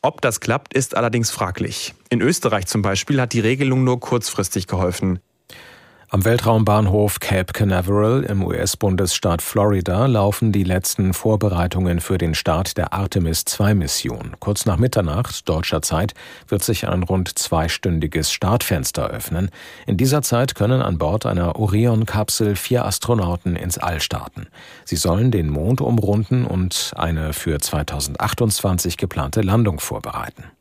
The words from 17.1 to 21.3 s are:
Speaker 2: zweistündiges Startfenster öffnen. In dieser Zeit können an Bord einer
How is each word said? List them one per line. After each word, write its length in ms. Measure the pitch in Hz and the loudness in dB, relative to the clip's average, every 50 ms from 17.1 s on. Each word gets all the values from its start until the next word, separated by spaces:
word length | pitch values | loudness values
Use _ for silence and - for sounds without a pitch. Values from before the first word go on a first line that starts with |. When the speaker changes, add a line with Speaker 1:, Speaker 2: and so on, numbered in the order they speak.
| 95 95 90 - - - | 0 0 0 -2 -4 -6
Speaker 2:
zweistündiges 920 | - - - 80 80 82 - - - 98 85 80 78 78 - 80 76 - | -4 -2 0 0 0 0 -2 -2 0 0 0 0 0 -2 -2 -2 -2 -2
Startfenster 800 | - - - 92 101 101 - - - 80 67 - - - - - | -2 0 0 2 2 2 2 0 -2 -2 -2 -4 -4 -4 -4 -4
öffnen. 400 | - - - - - 85 95 101 - - - - - - - | -4 -6 -6 -4 -2 -2 -2 -2 -4 -10 -20 -20 -20 -14 -4
In 120 | - - 90 | -2 0 2
dieser 240 | 127 131 139 151 | 2 4 2 2
Zeit 340 | - - - 117 127 - - | 2 2 2 2 2 0 0
können 260 | - 101 107 127 131 | 0 0 2 2 2
an 160 | 131 98 90 80 | 2 0 0 0
Bord 280 | 78 76 98 113 - | 0 0 0 0 0
einer 320 | - | 0